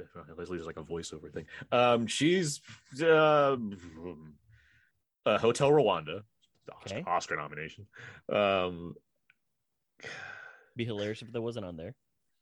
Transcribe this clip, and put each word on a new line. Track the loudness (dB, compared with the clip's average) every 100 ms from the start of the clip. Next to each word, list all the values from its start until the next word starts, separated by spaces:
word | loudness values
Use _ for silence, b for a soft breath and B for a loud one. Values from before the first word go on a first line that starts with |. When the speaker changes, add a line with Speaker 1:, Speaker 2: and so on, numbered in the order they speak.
| -18 -18 -16 -14
Speaker 1:
Leslie's, | -8 -8 -8
like, | -12
a |
voiceover | -10 -10 -10 -12 -12
thing. | -12 -12 B 0
Um, | 4 6 4 2
she's, | 0 2 4 0 -4 B B _ 0
uh, | 6 8 8 6 4 2 -4 -10 -14 -14 -12 -12 -16 -20 _ b b b b _ _ _
uh, | 0 2
Hotel | 4 4 4
Rwanda, | 6 4 2 -2 -10 -12 _ _ _ -20
Oscar, | -16 -10
Speaker 2:
Okay. | -8
Speaker 1:
Oscar | -2 -2 -2 -6
nomination. | -6 -10 -12 -12 -20 B B B -2
Um, | 2 4 2 0 -4 -10 -14 _ _ _ _ _ _ _ _ _ _ B B B B B B B -8
Speaker 2:
Be |
hilarious | -6 -4 -4 -6
if | -8
that | -6
wasn't | -6 -6 -8
on | -10
there. | -12 -14 _ _ _ _